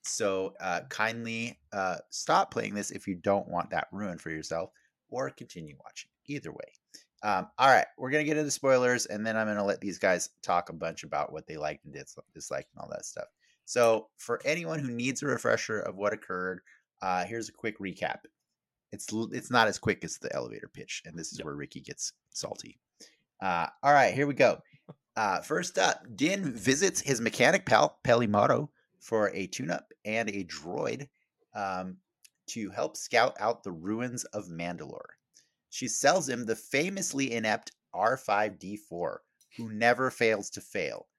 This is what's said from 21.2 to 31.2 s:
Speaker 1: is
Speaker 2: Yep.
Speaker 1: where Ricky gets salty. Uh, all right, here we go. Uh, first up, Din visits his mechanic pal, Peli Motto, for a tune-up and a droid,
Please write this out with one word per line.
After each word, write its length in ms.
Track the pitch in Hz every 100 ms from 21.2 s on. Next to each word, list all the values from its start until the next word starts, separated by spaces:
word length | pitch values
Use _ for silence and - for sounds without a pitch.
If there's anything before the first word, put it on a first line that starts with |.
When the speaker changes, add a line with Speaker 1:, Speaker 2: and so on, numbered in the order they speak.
| -
Speaker 1:
is 80 | -
Speaker 2:
Yep. 60 | 76
Speaker 1:
where 100 | 71
Ricky 240 | - -
gets 320 | 67 - - _ _
salty. 460 | - - - - - _ _ - _ _ _
Uh, 260 | 95 85 82 -
all 120 | 139
right, 200 | 143 117
here 140 | 113 143
we 60 |
go. 280 | 139 127 80 _ _ - - _ -
Uh, 240 | 107 90
first 360 | - 165 180 -
up, 240 | 185 - - 104
Din 360 | 151 196 170
visits 460 | 113 95 139 196 -
his 220 | - 123
mechanic 440 | 113 - 127 190 -
pal, 340 | 110 151 -
Peli 240 | - 120 117
Motto, 420 | 104 120 123 147 _ _ _
for 300 | - 110 101
a 140 | - 92
tune-up 460 | - 139 85 - - 107
and 240 | 110 110
a 140 | 101
droid, 640 | 87 - 85 87 - - 143 _